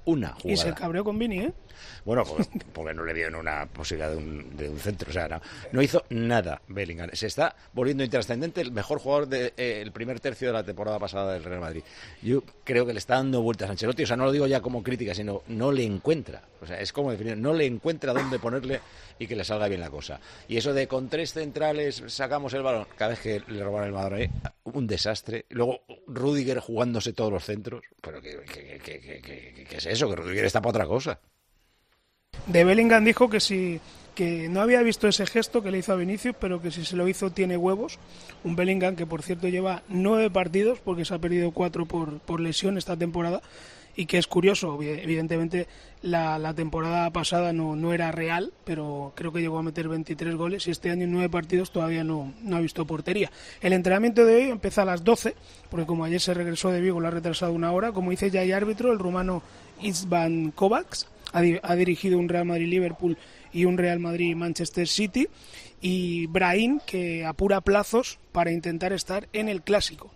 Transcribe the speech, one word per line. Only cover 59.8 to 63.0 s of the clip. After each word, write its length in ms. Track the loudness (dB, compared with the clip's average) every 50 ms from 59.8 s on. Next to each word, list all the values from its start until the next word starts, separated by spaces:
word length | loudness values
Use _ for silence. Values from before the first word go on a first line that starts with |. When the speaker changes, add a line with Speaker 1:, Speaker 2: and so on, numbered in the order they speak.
Speaker 2:
Istvan 720 | -4 -4 -4 -2 -2 0 2 4 4 4 2 2 0 -2
Kovacs 560 | 0 2 4 4 4 2 0 -4 -8 -10 -10 -10 -12 -18 -16 -2
ha 80 | 2 4
di-, 180 | 6 6 6 4
ha 140 | 2 0 2
dirigido 420 | 4 4 4 2 2 2 4 4
un 120 | 4 4 2
Real 160 | 2 0 0
Madrid-Liverpool 720 | 0 0 0 0 2 2 2 2 0 -2 0